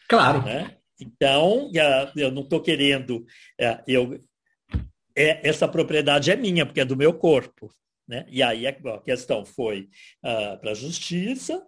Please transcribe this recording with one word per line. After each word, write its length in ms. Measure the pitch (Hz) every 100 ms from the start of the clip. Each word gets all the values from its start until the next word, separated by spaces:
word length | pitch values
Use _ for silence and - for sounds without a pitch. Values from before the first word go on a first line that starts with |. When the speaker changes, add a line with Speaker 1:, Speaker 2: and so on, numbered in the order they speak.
| -
Speaker 1:
Claro. 340 | 226 135 143
Speaker 2:
né, 320 | - 127 185 - _ _
então, 720 | 131 - 139 139 165 233 285 165
ah, 320 | 151 131 139 -
eu 120 | 139
não 140 | 135
tô 160 | 139 160
querendo, 640 | 170 151 139 135 127 117 - - - -
ah, 200 | 120 113 -
eu, 320 | 127 123 139 - _ _ _ _ - - _ _ -
é, 320 | 151 156 143
essa 180 | 151 151
propriedade 640 | 170 160 156 143 143 143
é 60 | 214
minha, 300 | 226 175 143
porque 160 | -
é 40 | 131
do 120 | 135
meu 160 | 151
corpo, 600 | 170 175 139 - _ 110 _ _ _ -
né? 200 | 120 -
E 140 | 127
aí 240 | 127 113 123
a, 40 |
a 280 | 139 139 107
questão 440 | - 123 - 117 98
foi, 420 | - 113 101 98 - - _
ah, 340 | 123 113 104 95
pra 120 | 110
justiça, 920 | 107 135 170 - 175 202 262 - 349